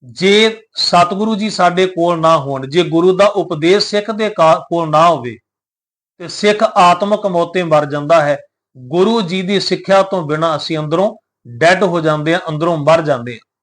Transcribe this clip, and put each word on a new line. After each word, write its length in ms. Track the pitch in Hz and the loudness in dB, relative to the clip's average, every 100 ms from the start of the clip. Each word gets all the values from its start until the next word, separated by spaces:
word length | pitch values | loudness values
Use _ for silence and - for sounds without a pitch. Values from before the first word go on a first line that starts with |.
ਜੇ 580 | 127 117 185 208 220 220 _ | -20 -2 2 4 2 -2 _
ਸਤਿਗੁਰੂ 640 | - - 175 175 196 220 214 | -4 2 4 2 0 -2 -2
ਜੀ 140 | 214 | -4
ਸਾਡੇ 360 | 185 175 175 185 | 0 0 2 -2
ਕੋਲ 340 | 175 170 170 | 0 -2 0
ਨਾ 180 | 160 160 | 2 2
ਹੋਣ, 300 | 139 135 135 | 0 -8 -4
ਜੇ 140 | 160 | -2
ਗੁਰੂ 340 | 160 160 180 185 | 0 2 2 4
ਦਾ 80 | 202 | 2
ਉਪਦੇਸ਼ 600 | 202 165 160 165 202 202 | 0 -4 -2 0 0 0
ਸਿੱਖ 260 | 208 208 | -4 -4
ਦੇ 180 | 214 214 | -6 -4
ਕਾ-, 300 | 208 160 170 | 2 2 2
ਕੋਲ 300 | - 170 160 | -2 -4 0
ਨਾ 200 | 151 175 | 2 2
ਹੋਵੇ, 280 | 151 120 104 _ _ _ _ _ _ _ _ | 2 -6 -14 _ _ _ _ _ _ _ _
ਤੇ 100 | 175 | -16
ਸਿੱਖ 360 | - 208 208 | -2 0 2
ਆਤਮਿਕ 640 | 220 202 175 175 202 208 202 | 0 4 4 4 0 -2 0
ਮੌਤੇ 380 | 175 170 185 | -2 -2 -4
ਮਰ 220 | 170 151 147 | 0 0 0
ਜਾਂਦਾ 360 | 147 147 165 | -6 2 2
ਹੈ। 160 | 147 139 - _ _ 127 | 2 -2 -6 _ _ -20
ਗੁਰੂ 440 | 127 170 196 233 | -6 0 2 0
ਜੀ 200 | 175 190 | -2 -4
ਦੀ 180 | 185 196 | -2 -2
ਸਿੱਖਿਆ 440 | - 175 - 196 | -2 -6 2 2
ਤੋਂ 240 | 190 190 151 | 2 -4 -4
ਬਿਨਾਂ 300 | 156 165 151 | -2 -2 -2
ਅਸੀਂ 200 | - 160 | -4 -6
ਅੰਦਰੋਂ 400 | 151 165 208 220 _ _ - 120 | -2 -2 -2 -4 _ _ -20 0
ਡੈੱਡ 260 | 160 185 | 2 2
ਹੋ 180 | 196 170 | 0 0
ਜਾਂਦੇ 320 | 160 151 151 | 0 -2 -2
ਹਾਂ, 80 | 175 165 | -2 -4
ਅੰਦਰੋਂ 280 | 151 170 160 | -4 -2 0
ਮਰ 240 | 143 165 | 2 2
ਜਾਂਦੇ 320 | 151 131 120 | 2 -4 -6
ਹਾਂ। 180 | 113 _ _ | -14 _ _